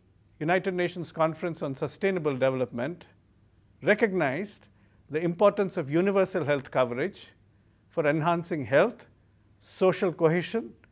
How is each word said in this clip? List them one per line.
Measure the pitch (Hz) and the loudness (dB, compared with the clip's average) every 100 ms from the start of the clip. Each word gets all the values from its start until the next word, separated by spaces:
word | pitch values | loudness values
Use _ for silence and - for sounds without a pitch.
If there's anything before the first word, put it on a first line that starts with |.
| _ _ _ _ | _ _ _ _
United | 156 180 190 | 0 0 0
Nations | 180 175 175 151 | -2 -2 -4 -10
Conference | - 160 160 180 160 | 0 0 0 -6 -6
on | 151 | -8
Sustainable | 135 151 - 196 185 151 | -6 -6 -2 -2 0 -2
Development | 131 135 131 123 120 135 175 - _ _ _ _ _ _ _ | 2 0 2 -4 -4 -6 -8 -18 _ _ _ _ _ _ _
recognized | 135 208 220 185 143 139 190 - - _ _ _ _ | 0 2 2 2 0 -2 -8 -12 -20 _ _ _ _
the | 147 | -4
importance | 170 170 202 202 196 - | -4 4 2 4 -4 -4
of | 135 | -2
universal | 156 190 196 190 180 | 0 2 2 0 0
health | 147 147 - | 0 -2 0
coverage | 143 127 120 175 - - _ _ _ _ _ _ | 0 0 0 -4 -6 -20 _ _ _ _ _ _
for | - 151 | -2 2
enhancing | 156 160 175 165 165 113 | 2 2 0 -2 -6 2
health, | 139 214 233 - _ _ _ _ _ | 4 4 0 -20 _ _ _ _ _
social | - - 185 185 196 | -20 2 2 4 -2
cohesion, | 156 165 170 165 226 233 - _ | 2 2 2 -2 -6 -8 -16 _